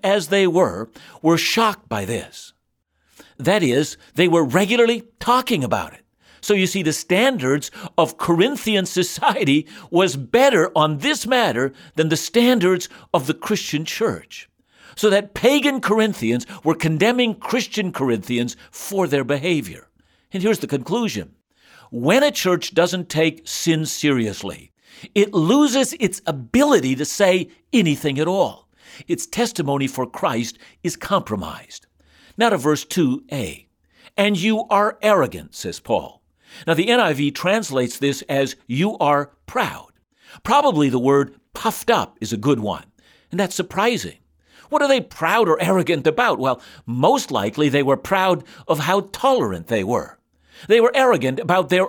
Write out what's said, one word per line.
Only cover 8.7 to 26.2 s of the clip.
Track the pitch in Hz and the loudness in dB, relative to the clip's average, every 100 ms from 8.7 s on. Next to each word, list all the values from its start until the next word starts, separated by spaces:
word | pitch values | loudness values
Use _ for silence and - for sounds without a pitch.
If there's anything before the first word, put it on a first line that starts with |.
| 202 180 | -2 0
society | 185 - - 302 220 143 147 - - - | -2 -4 -2 -2 0 2 0 -2 -12 -2
was | 170 190 135 | 0 0 -2
better | 123 233 277 208 170 160 | 0 4 4 4 2 2
on | 156 147 | 0 0
this | 185 202 220 | -2 -2 0
matter | 254 196 117 135 - - - | 0 2 0 -4 -6 -6 -2
than | 160 | 0
the | 160 | -2
standards | - 233 240 240 180 185 - - - | 0 2 4 4 2 0 -4 -16 -4
of | - 131 | -2 -2
the | |
Christian | 156 - 208 - 147 160 | -4 -4 -4 -2 -6 -6
church. | - 220 92 - - - _ _ _ - - | -4 -4 -4 -10 -20 -20 _ _ _ -20 -2
So | 214 | 2
that | 202 202 - | 2 0 0
pagan | 240 285 285 269 | 2 4 2 0
Corinthians | 180 220 220 - 113 123 - - | 0 2 0 0 -2 -2 -4 -4
were | 156 | -2
condemning | 160 160 156 214 247 233 196 | 0 -2 2 2 2 -2 -4
Christian | - 247 - 214 185 | -4 -4 -4 -4 -6
Corinthians | - 139 113 107 120 120 - - | -2 -2 -2 -2 -4 -4 -8 -18
for | - - 196 170 | -18 -6 -4 0
their | 139 | -2
behavior. | 123 143 170 160 95 - - _ _ _ _ | -2 -4 -2 -2 -4 -14 -20 _ _ _ _
And | 190 | -2
here's | 208 208 | 0 0
the | - | -2
conclusion. | 139 123 226 226 113 73 _ _ _ _ - - | -6 -4 -4 -4 -6 -10 _ _ _ _ -20 -14
When | 120 135 247 | -4 0 2
a | 294 | 2
church | - 185 175 - | 0 0 0 0
doesn't | - 180 180 175 | 0 0 -2 -4
take | 156 160 160 - | 0 0 -2 -10
sin | - 170 160 156 | -4 0 0 -2
seriously, | - 147 131 110 95 95 - - _ _ - - | -2 0 0 -2 -6 -12 -14 -20 _ _ -20 -4
it | 208 208 | 0 2
loses | 185 160 277 294 262 262 330 | 2 4 4 4 2 0 0
its | 196 - | -2 -2